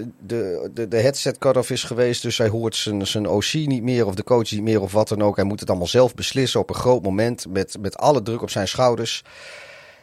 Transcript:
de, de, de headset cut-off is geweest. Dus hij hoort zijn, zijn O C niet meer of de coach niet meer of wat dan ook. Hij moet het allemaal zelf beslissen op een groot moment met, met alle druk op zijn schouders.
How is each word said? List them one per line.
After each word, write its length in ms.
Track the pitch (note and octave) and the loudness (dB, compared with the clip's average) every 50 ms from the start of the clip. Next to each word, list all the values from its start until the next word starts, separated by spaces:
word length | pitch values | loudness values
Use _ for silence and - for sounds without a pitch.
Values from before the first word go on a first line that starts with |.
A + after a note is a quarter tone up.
| A2 A#2+ - _ - F#2+ | -10 -10 -12 _ -10 -6
de, 420 | A#2 A#2 G2+ F#2+ F2 - - G2 - | -4 -4 -2 -2 -4 -4 -6 -8 -6
de, 140 | - A#2 G2 | -8 -6 -2
de 100 | A2+ A2+ | 0 2
headset 400 | A2+ C3+ C#3 - - C#3 B2 - | 2 2 0 0 -2 -4 -4 0
cut-off 320 | - C#3 B2+ B2+ A#2+ - | 2 2 2 2 2 0
is 140 | C3 A#2+ - | -2 -4 -4
geweest. 380 | - A#2+ A#2 B2 B2 A#2+ - | -4 0 0 2 2 0 -2
Dus 160 | - A#2+ - - | -2 -4 0 0
hij 100 | A#2 G#2+ | 2 2
hoort 260 | G#2 A#2 A2+ A2 - | 2 0 -2 -2 -2
zijn, 320 | - - A2 G#2 G2+ G2 - | -2 -2 -2 -2 -2 -2 -2
zijn 200 | - A2 G#2 E2+ | -2 -2 0 0
O 100 | F2+ G#2+ | 0 0
C 160 | G2 - - | 0 0 0
niet 300 | D#3 D#3 C#3+ C3+ B2 G#2+ | 0 0 0 0 0 0
meer 220 | B2+ B2+ A#2+ A2+ | 0 2 2 2
of 100 | G2+ F#2+ | 2 0
de 80 | F#2+ - | -2 0
coach 280 | - B2 A#2+ A2 - | 2 2 2 2 0
niet 100 | G#2+ G#2 | -2 -2
meer 200 | G#2 A2+ A2 G#2 | 0 2 2 2
of 100 | G2 F#2 | 2 2
wat 160 | G2 G#2+ G#2+ - | 2 2 2 2
dan 140 | A2 G#2 G#2 | 2 2 2
ook. 120 | G#2 G2 | 2 2
Hij 100 | - G2 | 2 0
moet 140 | G2+ G#2 G#2 | 0 -2 -2
het 100 | - - | -2 -2
allemaal 180 | G2 F#2 F#2+ G2+ | -2 -2 0 2
zelf 280 | - A#2+ B2+ A#2+ - | 4 4 4 4 2
beslissen 440 | - F#2 - - C3+ C3 A#2+ - A2+ | -2 -6 -4 -2 0 0 0 0 0
op 100 | F#2 - | 0 -2
een 60 | F2 | -4
groot 280 | - - B2 B2+ A#2 F2+ | 0 2 2 2 4 2
moment 420 | G2 F#2+ G2+ A2+ A#2+ A#2+ - - E2+ | 0 0 0 0 0 -2 -4 -8 -6
met, 280 | F#2 G2 F#2+ - - - | -4 -4 -4 -4 -6 -8
met 180 | G2+ G2 - - | -8 -8 -4 2
alle 240 | - C#3 D3+ B2+ | 2 4 4 4
druk 200 | G2+ A#2 A2+ A#2+ | 2 -2 -4 -4
op 80 | G#2 G2 | -6 -4
zijn 180 | - A2 G2 - | -4 -4 -2 -2
schouders. 560 | - - B2+ B2 A#2+ A2 A#2 - - - - - - - - - - - - - - - - - - - | 0 2 2 2 2 2 -2 -4 -6 -8 -10 -14 -20 -20 -20 -20 -20 -20 -20 -20 -20 -20 -20 -20 -20 -20